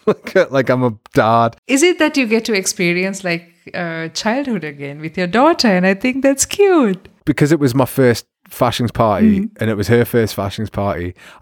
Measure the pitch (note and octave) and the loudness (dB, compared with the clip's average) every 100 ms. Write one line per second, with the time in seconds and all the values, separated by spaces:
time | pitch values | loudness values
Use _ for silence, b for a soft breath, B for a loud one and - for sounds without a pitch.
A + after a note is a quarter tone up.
0 | - - - F#3+ E3 C3+ B2+ B2+ B2 G#2+ | -4 -2 -2 0 0 0 0 0 0 -4
1 | _ C#3 A2+ A#2 A2+ - - C4 F4 F4 | _ 0 4 4 2 -2 -2 2 2 2
2 | D4+ D4 A#3 A3+ A3+ G3+ F#3+ - F3 F3 | 0 0 0 -2 0 -2 -4 -2 -2 0
3 | F#3+ G3 F#3 E3+ E3+ _ - - E3+ E3 | -4 -6 -6 -6 -8 _ -14 -8 -8 -8
4 | E3 - A3 B3+ C#4 G#3 D3+ C#3+ C#3 D3 | -8 -6 -4 -4 -4 -6 -6 -10 -12 -10
5 | D#3 F#3 F3 G#3+ D4 E4+ A#3 F#3 F#3 G3 | -10 -6 -2 2 2 4 2 2 2 0
6 | B3+ C4 C4+ C4+ - - G4+ E4+ A3+ F#3 | -2 0 0 0 -2 2 4 4 2 -2
7 | - _ - C3+ D3 D#3+ C#3+ B2+ B2 - | -10 _ -4 0 2 2 2 0 -2 2
8 | B2+ A#2 - _ _ - B2 - A#2+ - | 2 2 -6 _ _ -2 -2 0 -4 0
9 | A2+ G2 A2 G2 G#2 - A2 G#2 G2 A#2+ | 0 4 2 2 -2 -4 -4 -2 2 2
10 | A#2 A#2+ A2 - G2 - G#2+ - G2+ D#2+ | 2 0 -2 -4 -6 -6 -8 -4 -4 -4
11 | F2+ - B B | -8 -10 B B